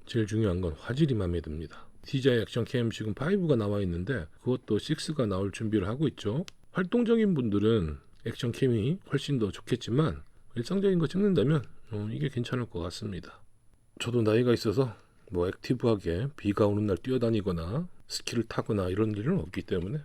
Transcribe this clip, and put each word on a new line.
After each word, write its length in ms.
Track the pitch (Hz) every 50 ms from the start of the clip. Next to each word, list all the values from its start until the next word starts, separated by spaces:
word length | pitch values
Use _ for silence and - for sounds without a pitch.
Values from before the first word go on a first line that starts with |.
| -
제일 220 | - - 120 110
중요한 340 | 101 107 107 113 101 87 90
건 120 | 92 85
화질이 420 | 73 - - - 117 135 165 143 127
마음에 260 | 107 95 87 87 85
듭니다. 460 | 80 80 76 80 80 73 - - - - - -
디제이 380 | - - - 135 123 135 123 117
액션 240 | 101 - - 123 110
캠 260 | - - 127 120 113
지금 240 | 101 - 107 110 98
파이브가 400 | - 131 165 202 208 175 156 139
나와 260 | 113 104 101 104 104
있는데 440 | 101 90 85 85 90 135 135 110 82 - - -
그것도 360 | - 127 127 123 - - 113 101
식스가 480 | - - 156 - - - 156 147 127
나올 260 | 101 92 92 101 101
준비를 340 | 95 - 113 107 107 107 90
하고 220 | 98 113 139 156 127
있죠. 360 | - - - 104 107 147 - - - - - -
활동적인 640 | - - 190 180 - 240 240 214 233 233 220 202 185
분들은 640 | 143 123 110 98 101 101 110 117 110 85 76 73 69 - - - - -
액션 240 | - - - - 117
캠이 480 | 110 - 139 131 120 110 98 131 175 196 - -
훨씬 260 | - 135 - - 143 123
더 140 | 110 98
좋겠지만 680 | 85 - - - 131 123 - - 110 139 160 131 76 71 - - - - - - -
일상적인 420 | 120 117 - 185 196 - 202 190 175
거 80 | 165
찍는다면, 560 | 165 165 180 208 202 185 127 101 139 160 147 107 - - - - -
어, 160 | 107 104 104 107
이게 180 | 117 127 151 139
괜찮을 380 | - 120 120 - - 127 120
것 140 | - - 87
같습니다. 600 | 82 90 - - 107 107 95 85 85 - - - - - - _ _ - - _ _ _ _ -
저도 220 | - 120 117 120
나이가 300 | 110 104 107 117 123 123
있어서 440 | 117 107 - 113 92 120 135 117 101 - - - _ - - -
뭐 160 | 90 87 87
액티브하게 800 | 92 - - - - 127 117 - 120 113 101 - 85 82 87 123 143 -
비가 300 | - - 104 101 - 107
오는 200 | 104 104 104 107
날 100 | 104 95
뛰어다니거나 880 | 90 - 131 131 127 117 113 113 107 92 98 87 82 80 82 107 147 180 180 - - - -
스키를 360 | - - - - - 120 110
타거나 440 | - - - 123 - 113 101 92 90
이런 240 | 92 101 110 110
일은 260 | 107 101 107 143 196 175
없기 240 | 80 85 - 98
때문에, 360 | 87 - 101 92 82 95 139 151 147